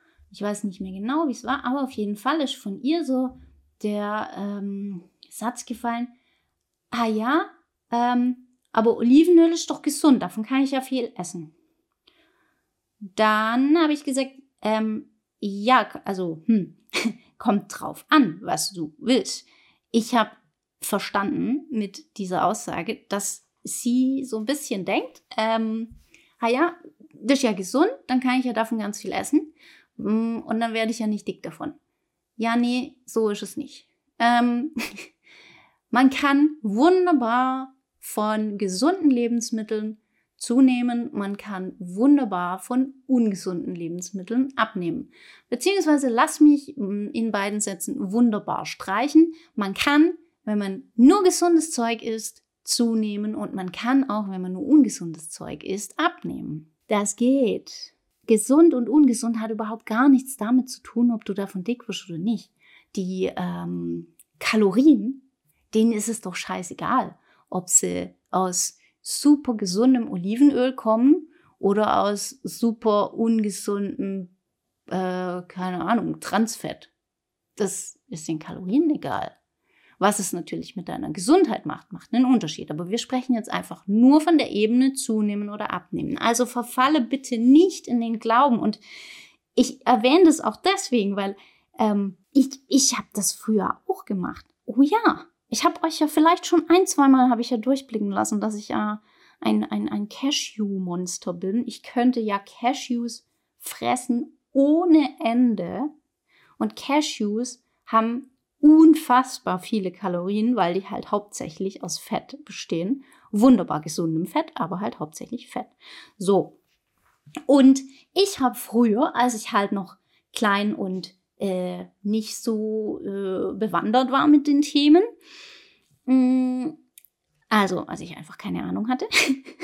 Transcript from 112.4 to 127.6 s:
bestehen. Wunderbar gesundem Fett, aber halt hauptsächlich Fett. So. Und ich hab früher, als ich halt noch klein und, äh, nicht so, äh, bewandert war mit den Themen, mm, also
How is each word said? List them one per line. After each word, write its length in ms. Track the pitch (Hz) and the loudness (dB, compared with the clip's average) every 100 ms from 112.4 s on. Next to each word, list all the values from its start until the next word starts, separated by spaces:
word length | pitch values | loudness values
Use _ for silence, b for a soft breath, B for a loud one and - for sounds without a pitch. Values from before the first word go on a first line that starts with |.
| 302 | -18
bestehen. 580 | - - 165 180 269 B B B | -18 -8 -6 -4 -6 B B B
Wunderbar 500 | 208 247 240 170 151 | 4 6 6 4 -4
gesundem 440 | 156 156 170 160 180 | -6 -4 -2 -2 -4
Fett, 260 | 302 320 - | -4 -6 -6
aber 240 | 160 180 | -8 -6
halt 200 | 214 - | -8 -8
hauptsächlich 500 | 156 - - - - | -12 -12 -14 -14 -12
Fett. 180 | - - _ B B B B | -12 -12 _ B B B B
So. 420 | 185 190 151 _ _ _ _ _ _ _ _ - - | 0 2 0 _ _ _ _ _ _ _ _ -14 2
Und 360 | 277 262 269 B B B | 6 8 6 B B B
ich 260 | - 392 - | -2 0 0
hab 180 | 262 - | -2 -4
früher, 580 | - 220 233 208 294 233 | -4 2 2 2 0 0
als 200 | 247 220 | 0 -2
ich 160 | - | -2
halt 200 | 220 202 | -2 0
noch 260 | 196 185 - _ _ _ | -4 -6 -16 _ _ _
klein 400 | - 214 202 208 | -2 0 0 0
und, 420 | - 196 185 175 _ _ _ | -2 -6 -6 -10 _ _ _
äh, 480 | 202 185 180 180 180 _ | -4 -4 -4 -8 -14 _
nicht 360 | 208 220 214 - | -4 -4 -4 -8
so, 640 | - 214 214 220 214 - | -4 -4 -4 -4 -4 -6
äh, 520 | 196 196 196 185 190 | -8 -6 -6 -4 -4
bewandert 580 | 190 214 175 202 240 262 | -4 -4 -2 0 0 2
war 160 | 269 294 | 0 4
mit 200 | 294 294 | 4 4
den 140 | 285 | 0
Themen, 420 | 294 294 294 320 453 - B B B B B B B _ - | 2 2 6 6 4 -4 B B B B B B B _ 0
mm, 720 | 262 254 254 254 254 247 - _ - _ _ _ _ _ | 2 4 2 0 -4 -6 -10 _ -20 _ _ _ _ _
also 360 | 214 | 0